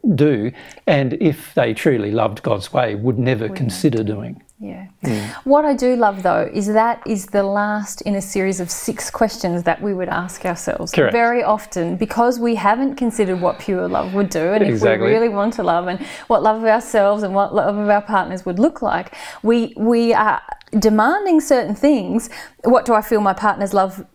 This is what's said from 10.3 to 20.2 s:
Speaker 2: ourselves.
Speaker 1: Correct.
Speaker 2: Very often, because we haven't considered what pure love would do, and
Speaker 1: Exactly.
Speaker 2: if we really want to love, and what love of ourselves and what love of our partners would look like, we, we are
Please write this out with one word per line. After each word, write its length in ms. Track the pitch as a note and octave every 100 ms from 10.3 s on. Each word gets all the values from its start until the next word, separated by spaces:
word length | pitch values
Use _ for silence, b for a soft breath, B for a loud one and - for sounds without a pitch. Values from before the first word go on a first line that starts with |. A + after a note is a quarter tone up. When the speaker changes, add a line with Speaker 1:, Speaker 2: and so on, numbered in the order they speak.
| - F#3
Speaker 2:
ourselves. 480 | E3+ - - E3+
Speaker 1:
Correct. 180 | - C3+
Speaker 2:
Very 320 | A#3 A#3 A#3+
often, 540 | - G#3+ - F#3 E3+ F3
because 420 | G#3+ - A#3 A#3+
we 160 | A#3 A3+
haven't 400 | G3 A3+ C4+ C#4
considered 460 | A#3+ G#3+ G3 F#3
what 180 | F3 -
pure 300 | - F#3 F3+
love 240 | F#3 F#3
would 160 | G3 G3+
do, 240 | E3+ E3
and 100 | G#3+
Speaker 1:
Exactly. 300 | F3+ A2+ A2+
Speaker 2:
if 80 | A2
we 120 | A2+
really 140 | A3 A#3
want 260 | G3+ G#3 A3+
to 80 |
love, 240 | F3+ E3+ F3+
and 120 | F#3 C#4 B B
what 160 | A3
love 180 | G#3+ A3
of 40 | A3+
ourselves 580 | G#3+ A#3 A3+ G3 G#3
and 120 | G#3 G3
what 180 | G3+
love 220 | G3+ D3+ G3+
of 140 | G#3
our 120 | G#3
partners 440 | G#3 G#3 E3 F#3 F#3+
would 120 | F3+
look 240 | C4+ E4
like, 340 | A3 E3+ F#3 B B B
we, 320 | G#3+ A#3 A3+ -
we 380 | A3 A#3 A#3
are 280 | A#3